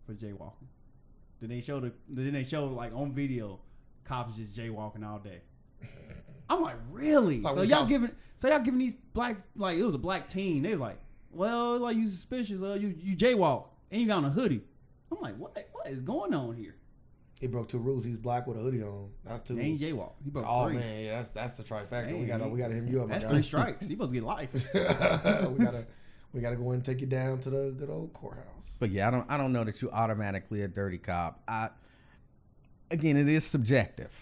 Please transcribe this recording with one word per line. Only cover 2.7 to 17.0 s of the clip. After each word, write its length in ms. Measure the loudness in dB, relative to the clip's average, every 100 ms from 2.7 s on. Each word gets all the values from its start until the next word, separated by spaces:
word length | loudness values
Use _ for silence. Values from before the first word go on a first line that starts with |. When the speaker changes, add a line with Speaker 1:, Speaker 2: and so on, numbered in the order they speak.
| -4 -6 -4
Speaker 1:
on 180 | -4
video, 460 | -2 -2 -2 -6 -10 -16 -20 -20 -20
cops 320 | -6 -4 -4 -8
just 200 | -10 -8
jaywalking 500 | -8 -6 -8 -8 -10
all 120 | -10
day. 220 | -12 -16 -18 -20 -20 -18 -18 -16 -16 -16 -16 -18 -2
I'm 120 | 0
like, 140 | 0 -4 -10
"Really?" 480 | -2 6 8 8 4
Speaker 2:
Like, 120 | 2
Speaker 1:
So 60 | 4
Speaker 2:
when 80 | 6
Speaker 1:
y'all 100 | 6
Speaker 2:
cops 100 | 6
Speaker 1:
giving, 220 | 4 2 -4 -20 0
so 100 | 4
y'all 120 | 6
giving 200 | 4 2
these 140 | 0 -2 -6
black, 240 | -2 -2 -2 -8 -2
like, 220 | 0 2
it 60 |
was 120 | 2 2
a 40 |
black 280 | 0 -2 -2
teen. 340 | -2 2 2
They 80 | 2
was 80 | 0
like, 180 | -2 -8 -16 -20 -16
"Well, 460 | -2 0 2 2 2
like, 160 | 2 2
you 100 | 2
suspicious? 540 | -2 -6 -4 -2 -4
Uh, 160 | -2 -2
you, 140 | -2 -4
you 160 | -2 4
jaywalk 520 | 6 6 4 4 -4 -20 -6
and 80 | 0
you 60 | 2
got 100 | 4
on 60 | 2
a 40 |
hoodie." 320 | 2 2 2 -4 -20 -20 -20 -10
I'm 80 | -8
like, 140 | -6 -8
"What? 200 | -10 -12 -12
What 160 | -12 -8
is 140 | -6
going 300 | -2 -2 0
on 200 | 0 -2 -8
here?" 200 | -12 -16 -20 -20